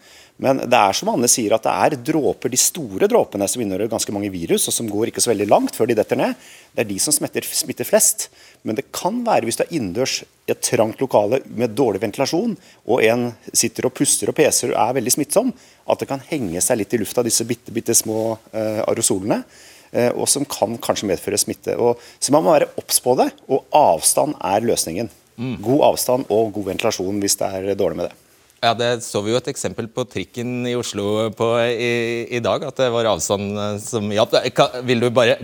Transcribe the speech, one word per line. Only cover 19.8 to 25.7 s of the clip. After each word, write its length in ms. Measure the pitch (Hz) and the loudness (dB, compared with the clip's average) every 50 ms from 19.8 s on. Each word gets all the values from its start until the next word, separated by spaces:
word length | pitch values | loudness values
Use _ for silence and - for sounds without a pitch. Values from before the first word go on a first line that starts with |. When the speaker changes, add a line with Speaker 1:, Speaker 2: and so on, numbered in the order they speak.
| - _ - | -20 _ -2
Speaker 1:
eh, 140 | 113 120 120 - | 0 0 2 0
og 160 | - - 117 | 0 -2 -2
som 160 | - 143 143 | -2 -2 -2
kan 320 | - - - - 104 117 | -6 -2 -2 -2 -2 -2
kanskje 320 | - - - 98 - - 101 | -6 -2 -2 -2 -2 0 -2
medføre 320 | 87 - - - 98 - | -2 -2 -2 -4 -2 -2
smitte. 380 | - - - - - 95 98 - | -2 -4 -6 -6 -4 -4 -2 2
Og, 220 | 113 120 117 - - - - _ | 2 2 0 0 -6 -16 -12 _
så 160 | - - 135 | -2 2 2
man 80 | 151 170 | 4 6
må 80 | 185 160 | 6 4
være 160 | 143 165 - - | 4 4 2 -2
obs 240 | - - - - - | -10 -6 -4 -4 -2
på 160 | - 127 127 | 2 2 2
det, 140 | 165 254 - - - - - | 4 2 0 0 -8 -4 -2
og 160 | 131 - - _ - | -2 -2 -2 _ 4
avstand 640 | 151 143 104 85 82 - - - 135 135 151 147 - - | 4 6 6 4 4 2 0 2 2 0 0 -2 -6 -2
er 220 | 87 98 104 117 117 | 0 0 2 2 2
løsningen. 400 | 87 - - 87 80 95 117 101 - - _ _ _ | 0 0 -2 -4 -4 -6 -6 -6 -8 -16 _ _ _
Speaker 2:
Mm. 240 | - 113 131 120 - | -8 -6 -6 -6 -4
Speaker 1:
God 220 | 101 110 | 0 2